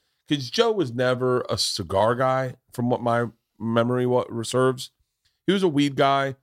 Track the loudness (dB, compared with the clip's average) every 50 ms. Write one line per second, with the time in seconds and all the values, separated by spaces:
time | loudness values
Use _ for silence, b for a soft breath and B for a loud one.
0 | _ _ _ _ _ -2 -2 -2 -2 -2 0 0 2 2 2 0 -2 -4 -2 -2
1 | 0 0 0 0 0 0 0 0 -2 -2 -4 -2 -2 -4 -4 -6 -4 -2 2 2
2 | 4 2 2 2 0 0 0 0 -2 -4 -8 -14 _ _ -8 -4 -2 -2 -2 0
3 | 0 0 0 0 -2 -4 -6 _ _ _ _ -8 -6 -2 0 2 2 2 2 0
4 | 0 2 0 0 0 -2 -6 -8 -6 -2 0 2 2 2 0 -2 -6 -16 _ _
5 | _ _ _ _ _ _ _ _ _ 0 0 2 2 2 2 2 2 2 2 2
6 | 2 2 2 2 0 -2 -6 -10